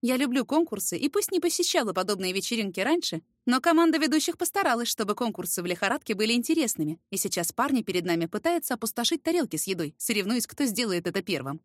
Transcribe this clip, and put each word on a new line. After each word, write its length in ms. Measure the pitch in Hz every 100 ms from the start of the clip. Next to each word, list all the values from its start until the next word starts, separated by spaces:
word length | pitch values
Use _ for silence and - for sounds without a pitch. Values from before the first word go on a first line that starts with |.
Я 160 | 240 254
люблю 300 | 277 247 233
конкурсы, 500 | 302 330 202 - -
и 140 | 285
пусть 200 | 403 -
не 100 | 370
посещала 520 | 349 - 349 349 233
подобные 400 | 180 185 202 185
вечеринки 480 | 190 190 233 202 190
раньше, 400 | 214 339 - 160 _ _
но 160 | - 254
команда 380 | 339 320 330 311
ведущих 400 | 285 302 311 330
постаралась, 500 | 349 392 359 240 233
чтобы 260 | - 202
конкурсы 460 | 208 240 190 180 -
в 60 | 175
лихорадке 480 | 175 196 269 -
были 180 | 196 214
интересными, 680 | 240 233 320 247 - 151 165 _
и 80 | 196
сейчас 340 | 196 - 170
парни 300 | - 269 269
перед 240 | 208 180 175
нами 180 | 170
пытаются 480 | 165 208 330 339 -
опустошить 500 | 240 226 - 233 330
тарелки 360 | - 339 254 156
с 80 | -
едой, 280 | 180 151 -
соревнуясь, 480 | - 208 190 240 -
кто 180 | -
сделает 420 | 277 202 233 175 175
это 140 | 190
первым. 400 | 180 160 131 151